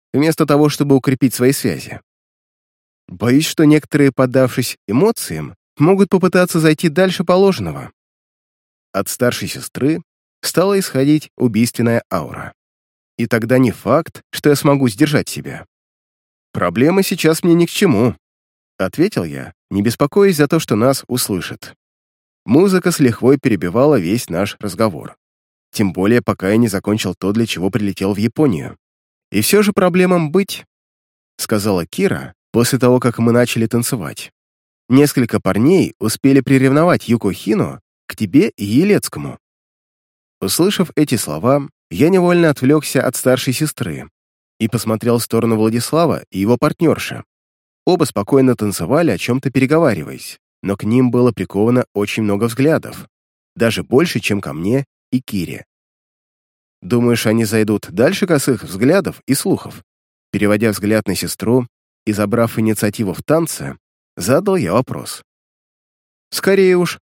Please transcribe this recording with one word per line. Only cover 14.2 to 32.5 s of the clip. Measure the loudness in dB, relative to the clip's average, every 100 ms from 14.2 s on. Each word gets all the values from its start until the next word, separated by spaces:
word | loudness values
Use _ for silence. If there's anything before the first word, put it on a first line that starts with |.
| -14
что | -2 2
я | 2
смогу | 2 2 0
сдержать | 0 0 0 -2
себя. | -8 -12 -14 -18 _ _ _ _ _ _ _ _
"Проблемы | -4 -2 2 2 2
сейчас | 0 0 0 2
мне | 4
ни | 4 2
к |
чему", | 2 2 4 2 -2 _ _ _ _ _ -6
ответил | -6 0 -2 -2
я, | -6 -8 -12 -18 _
не | -2
беспокоясь | -2 0 0 4 2 4
за | 2
то, | 0
что | 0 0
нас | 2 0 -4
услышат. | -6 -4 -4 -6 -12 -16 -20 _ _ _ _ _ _
Музыка | 0 4 4 2 0
с | 2
лихвой | 0 2 2 2
перебивала | 2 -2 -2 0 2 2
весь | 0 -4 -4
наш | -4 -4 -6
разговор. | -10 -4 -4 -4 -12 -20 _ _ _ _ _
Тем | -2 -2
более, | 0 2 2
пока | 0 -2 0
я | 2
не | 2
закончил | 0 -2 -2 -2
то, | -4 -4
для | -2 -2
чего | -2 -4
прилетел | -2 -4 -2 -4
в | -2
Японию. | -2 0 0 0 -6 -16 _ _ _ _ _
"И | -4
все | 2 2
же | 2
проблемам | 2 2 2 2 2 0
быть", | -2 -2 -8 -18 _ _ _ _ _ _ -14
сказала | -4 -2 0 -2 -2
Кира | -2 -2 -2 -8 -18 _